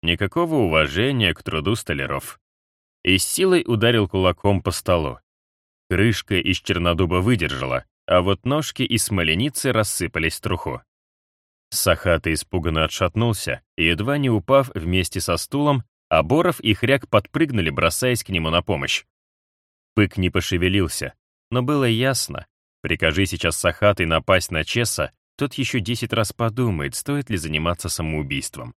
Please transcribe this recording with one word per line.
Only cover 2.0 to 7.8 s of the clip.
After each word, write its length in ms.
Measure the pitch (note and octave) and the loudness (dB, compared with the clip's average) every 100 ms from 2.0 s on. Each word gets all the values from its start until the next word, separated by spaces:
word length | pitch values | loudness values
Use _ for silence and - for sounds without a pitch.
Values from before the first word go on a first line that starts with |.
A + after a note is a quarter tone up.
| C2+ C#2 - - _ _ _ _ _ _ | -4 -6 -8 -20 _ _ _ _ _ _
И 160 | - F#2+ | 2 2
с 80 | - | 2
силой 360 | - F#3 F3+ - | 0 2 2 2
ударил 440 | A2+ A#2 A#2 G2+ | 2 4 2 2
кулаком 540 | F#2+ F#2 F2 G2+ G2 | 2 2 2 0 0
по 80 | F#2+ | 0
столу. 480 | - - F2 D2+ B1 _ _ _ _ _ _ _ | -4 0 0 0 -8 _ _ _ _ _ _ _
Крышка 460 | F2+ A2+ A2 - F#2+ | 2 2 0 -2 -2
из 220 | F2+ F#2 | 0 -2
чернодуба 640 | - F2 F2 E2+ F2+ F2+ | -2 0 2 2 2 2
выдержала, 640 | F#2+ A#2+ D#2 C2+ C2 B1+ | 2 0 0 -4 -4 -4